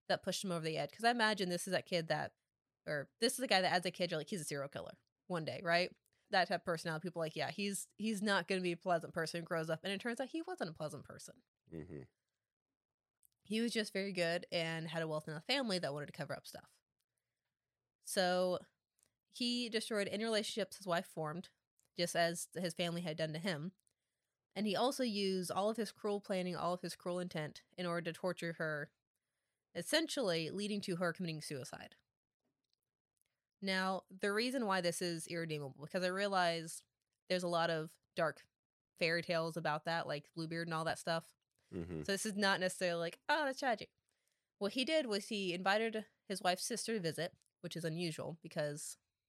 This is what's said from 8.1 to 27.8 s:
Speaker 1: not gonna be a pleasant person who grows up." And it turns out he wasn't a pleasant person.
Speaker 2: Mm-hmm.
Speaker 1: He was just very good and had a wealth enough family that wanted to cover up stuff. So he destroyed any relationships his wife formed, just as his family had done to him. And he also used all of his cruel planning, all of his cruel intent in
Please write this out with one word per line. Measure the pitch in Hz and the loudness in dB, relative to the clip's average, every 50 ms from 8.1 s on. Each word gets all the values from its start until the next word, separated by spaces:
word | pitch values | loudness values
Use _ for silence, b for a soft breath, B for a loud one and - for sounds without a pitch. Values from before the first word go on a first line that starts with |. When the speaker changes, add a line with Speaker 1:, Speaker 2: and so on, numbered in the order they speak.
| 226 196 196 | -2 0 2
Speaker 1:
not | 214 196 190 175 - | 2 2 2 2 2
gonna | 196 185 185 | 0 0 2
be | 180 170 | 0 -2
a | |
pleasant | 170 - 185 175 165 170 143 156 | -2 0 2 2 2 2 -2 -4
person | 180 165 156 - 170 | -2 -2 -2 -2 -6
who | 165 | -4
grows | 165 175 165 160 160 | -2 -2 -2 0 0
up." | 160 160 - | -2 -2 -2
And | 185 196 | -4 -4
it | 196 | -2
turns | - 240 233 233 | -2 -4 -4 -4
out | 269 247 | -6 -6
he | - 320 330 | -6 -8 -6
wasn't | - 370 - - 165 | -6 -4 -4 -4 -6
a | 165 | -4
pleasant | - - 147 139 143 - | -6 -8 -8 -6 -8 -12
person. | - - - - - - - _ _ _ _ _ _ - | -14 -16 -16 -16 -18 -20 -20 _ _ _ _ _ _ -10
Speaker 2:
Mm-hmm. | 80 73 87 78 71 65 - _ _ _ _ _ _ _ _ _ _ _ _ _ _ _ _ _ _ _ _ _ _ _ _ _ _ _ | -10 -10 -8 -10 -12 -12 -14 _ _ _ _ _ _ _ _ _ _ _ _ _ _ _ _ _ _ _ _ _ _ _ _ _ _ _
Speaker 1:
He | - 214 220 | -4 0 0
was | 233 240 - | 0 2 2
just | 226 208 - - | 0 -2 0 -2
very | 196 190 196 196 | -2 -2 -2 0
good | 185 175 165 170 180 - - | 2 2 2 2 0 -2 -2
and | - 175 165 165 165 165 160 165 | 0 0 0 0 -2 -2 -4 -4
had | 156 165 165 | -2 -2 -2
a | 160 | 0
wealth | 156 151 151 - | -2 -2 -4 -4
enough | 156 151 - | -8 -8 -2
family | - 247 285 269 226 190 180 | 0 0 0 2 2 0 0
that | 170 139 139 | 0 -2 -4
wanted | 147 147 | -4 -8
to | - - | -8 -8
cover | - 151 139 139 | -8 -6 -6 -6
up | - - | -8 -8
stuff. | - - - - - _ _ _ _ _ _ _ _ _ _ _ _ _ _ _ _ _ _ _ _ _ _ _ _ _ _ _ | -12 -16 -16 -16 -18 _ _ _ _ _ _ _ _ _ _ _ _ _ _ _ _ _ _ _ _ _ _ _ _ _ _ _
So | - - 208 185 180 180 180 185 185 180 - - - _ _ _ _ _ _ _ _ _ _ _ _ _ | -4 0 2 4 4 4 4 4 2 0 -2 -4 -10 _ _ _ _ _ _ _ _ _ _ _ _ _
he | - 247 240 240 247 240 233 | -4 -2 0 0 0 -2 -2
destroyed | 214 220 220 - 233 208 202 180 | -2 -4 -2 0 0 0 0 0
any | - 202 226 | 0 -2 0
relationships | 226 220 208 196 - - 226 196 - - - | 2 2 2 0 0 -2 -2 -4 -4 -4 -10
his | - | -4
wife | 190 170 170 185 | 0 0 0 0
formed, | - - - 160 151 151 170 190 - _ _ _ _ _ _ _ _ _ | -4 -6 -6 -4 -4 -4 -6 -8 -12 _ _ _ _ _ _ _ _ _
just | - 175 170 - | -2 -2 0 2
as | 175 170 170 170 175 - - - | 2 2 2 2 -2 -6 -8 -6
his | - 180 175 165 | -4 -4 -4 -2
family | - 180 170 165 170 175 | 0 -2 0 0 -2 -4
had | 170 156 | -4 -2
done | 170 160 156 151 | -2 -2 -2 -2
to | 160 | -2
him. | 165 208 175 143 147 185 - _ _ _ _ _ _ _ _ _ _ _ _ _ _ _ _ | -2 -2 -2 -2 -4 -8 -10 _ _ _ _ _ _ _ _ _ _ _ _ _ _ _ _
And | - 214 | -2 0
he | 214 190 | 2 2
also | - 226 254 277 - 262 | 4 4 2 2 2 0
used | 247 208 202 202 196 190 185 180 170 | 0 2 2 2 2 2 0 2 8
all | - 180 196 214 | 8 8 8 8
of | 226 | 4
his | 226 220 190 - | 4 0 -2 -2
cruel | - - 214 202 202 | -2 0 2 2 2
planning, | 202 - 208 185 180 180 175 | 2 2 2 2 2 2 0
all | 151 147 170 180 | 2 2 2 2
of | 180 | 2
his | - 175 - | 0 -4 -6
cruel | - - 185 175 180 | -4 -4 -2 0 0
intent | 180 180 - 165 151 147 - - - _ _ | 0 -2 -2 -2 -2 -2 -4 -10 -20 _ _
in | - | -4